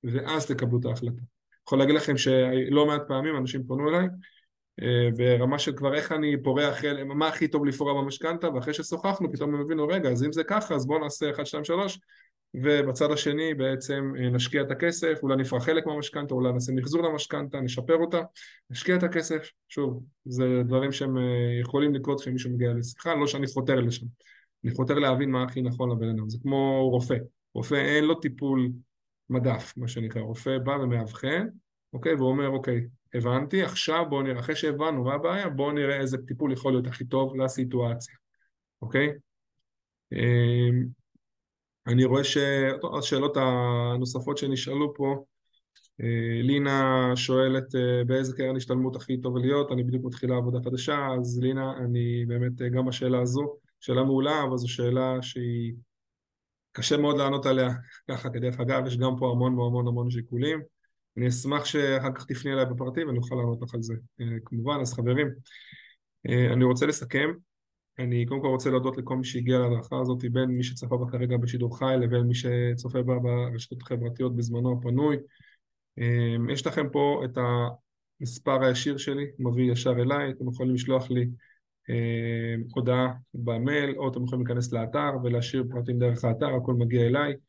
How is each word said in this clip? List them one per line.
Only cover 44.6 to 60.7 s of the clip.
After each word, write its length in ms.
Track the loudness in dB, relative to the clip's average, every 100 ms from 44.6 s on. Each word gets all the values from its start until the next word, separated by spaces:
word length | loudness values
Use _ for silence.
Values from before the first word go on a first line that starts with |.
| -4 -2 -2
פה, 300 | -2 -2 -2 -6 _ _ _ _ _ _ _
אה, 400 | -2 0 0 0
לינה 720 | 2 4 4 4 4 4 4 2
שואלת, 580 | 2 4 4 2 0
אה, 300 | 0 2 2
"באיזה 320 | 2 2 0 -2
קרן 200 | -2 -2
השתלמות 400 | -2 0 0 -2
הכי 240 | -4 -4
טוב 160 | -2 0
להיות? 360 | 2 2 2
אני 100 | 0
בדיוק 220 | 0 -2
מתחילה 320 | -4 -4 -2 0
עבודה 220 | 0 -2
חדשה", 440 | -2 -4 -2 0 0 -2
אז 200 | -2 0
לינה, 300 | 0 0 -2 -2
אני 400 | -2 0 0 0 0
באמת, 360 | 0 -2 -2
אה, 60 | -2
גם 200 | 0 0
השאלה 320 | 0 0 2
הזו, 360 | 2 0 -2 -6 _ _
שאלה 240 | -2 2
מעולה, 380 | 4 2 2 2
אבל 140 | 0 -2
זו 120 | -4
שאלה 540 | -2 0 2 0 -2
שהיא 520 | -4 -6 -4 -2 -4 -8 -16 _ _ _ _ _ _ _ _ -6
קשה 200 | 0 2
מאוד 220 | 2 2
לענות 280 | 2 0 2
עליה, 220 | 2 2 0 -8 -20 -8
ככה 200 | -6 -6
כדרך 300 | -4 -4 -2
אגב, 260 | 0 0 0
יש 100 | 0
גם 200 | 0 2
פה 120 | 0
המון, 220 | 2 2
המון, 360 | 2 0 0 0
המון 220 | 0 -2
שיקולים. 500 | -4 -4 -2 -2 -2 -6